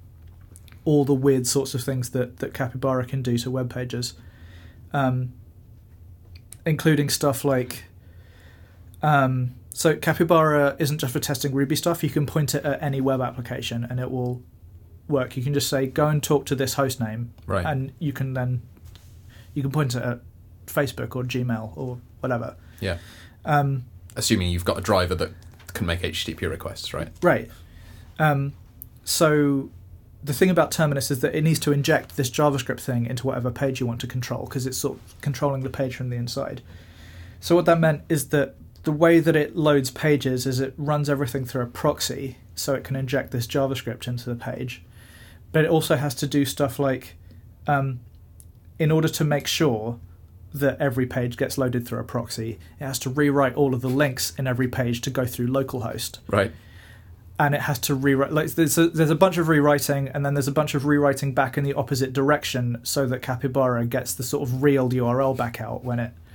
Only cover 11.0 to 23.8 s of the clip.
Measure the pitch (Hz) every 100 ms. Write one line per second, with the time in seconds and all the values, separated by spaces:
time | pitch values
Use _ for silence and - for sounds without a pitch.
11 | 127 139 - 139 143 131 135 151 175 165
12 | 151 151 139 160 139 147 147 135 143 135
13 | 135 131 123 127 120 131 123 117 117 127
14 | 127 131 123 123 - - - - - -
15 | - 139 123 131 135 143 - 135 135 143
16 | 151 147 - 143 - 135 131 - 135 123
17 | 110 113 120 - - 95 156 135 135 -
18 | 147 135 135 131 127 123 - - - -
19 | - - - - - 147 135 147 135 120
20 | 123 120 - - - - - 156 139 -
21 | 117 127 123 127 123 110 110 - 127 123
22 | - - 131 123 117 - - - 95 87
23 | - - - - - 147 139 135